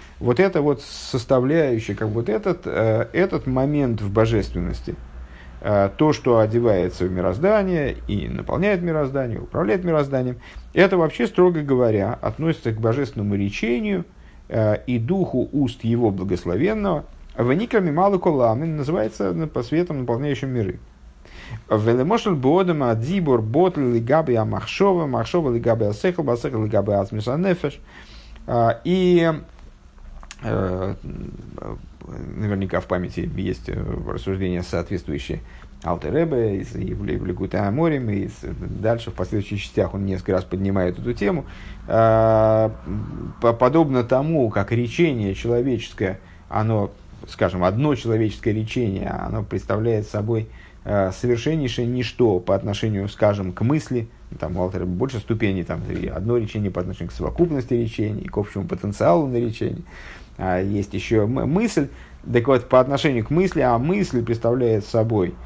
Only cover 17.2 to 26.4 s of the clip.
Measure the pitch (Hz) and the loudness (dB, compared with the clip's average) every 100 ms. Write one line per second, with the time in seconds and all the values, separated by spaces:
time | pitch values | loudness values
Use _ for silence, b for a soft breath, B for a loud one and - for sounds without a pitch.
17.2 | - - 120 151 233 226 175 147 196 190 | -16 -2 0 2 2 0 2 2 2 4
18.2 | 180 147 117 110 165 151 135 185 214 - | 2 4 4 2 0 -2 -2 0 -2 -2
19.2 | 196 170 156 - 117 156 175 147 123 117 | -2 -2 -2 -4 -2 0 0 -2 -2 0
20.2 | 147 135 135 123 95 90 - - - - | 0 -2 -2 -2 -2 -4 -14 -20 -20 -20
21.2 | B B B 113 - 110 110 123 143 220 | B B B -14 0 2 4 4 4 2
22.2 | 220 160 127 175 180 156 123 113 127 196 | 2 2 4 4 4 2 2 0 0 0
23.2 | 156 120 107 135 185 165 127 117 117 156 | 4 2 2 2 2 2 2 0 2 2
24.2 | 156 117 110 104 107 - 196 180 151 117 | 4 2 2 -2 -6 0 2 4 0 -2
25.2 | 113 180 147 117 117 113 104 107 185 180 | 0 0 2 2 2 2 2 0 -2 0
26.2 | 143 120 | 0 0